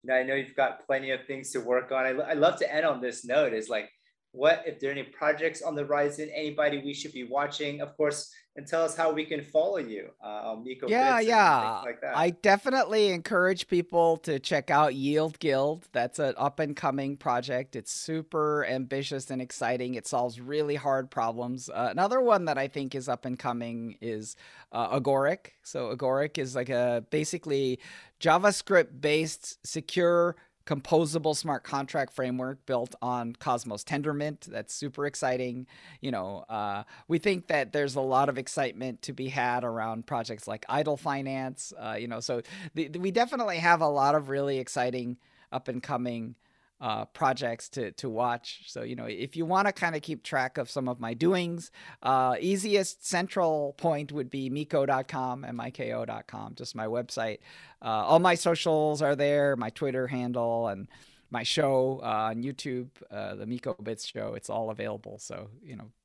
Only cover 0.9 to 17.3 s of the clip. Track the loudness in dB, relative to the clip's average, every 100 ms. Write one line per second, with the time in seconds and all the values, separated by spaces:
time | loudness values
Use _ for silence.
0.9 | -2 0 -4 -4 -10 -6 -6 0 0 2
1.9 | 0 0 0 0 4 4 4 0 2 2
2.9 | 0 -4 -6 0 2 4 0 -2 -4 -4
3.9 | _ _ _ _ 2 4 4 0 -4 -4
4.9 | -4 -8 -2 0 2 0 -2 -6 -4 0
5.9 | 2 2 -2 -8 -4 -4 2 2 0 -4
6.9 | -8 -10 -10 -4 -2 -2 -2 -4 -4 -8
7.9 | 0 0 0 -10 -18 _ -18 -4 0 0
8.9 | 2 0 0 -2 -6 0 2 2 0 -4
9.9 | -8 -10 _ -10 -8 -6 -8 -10 -8 0
10.9 | 4 4 4 6 6 8 6 2 -2 -6
11.9 | -8 -4 2 0 4 6 6 4 2 2
12.9 | 4 4 2 0 4 4 2 2 0 4
13.9 | 4 6 4 0 -4 0 -2 4 6 6
14.9 | 4 2 4 2 0 2 4 2 0 -4
15.9 | -2 -2 0 -2 2 -2 0 -2 0 -2
16.9 | 0 -4 -4 0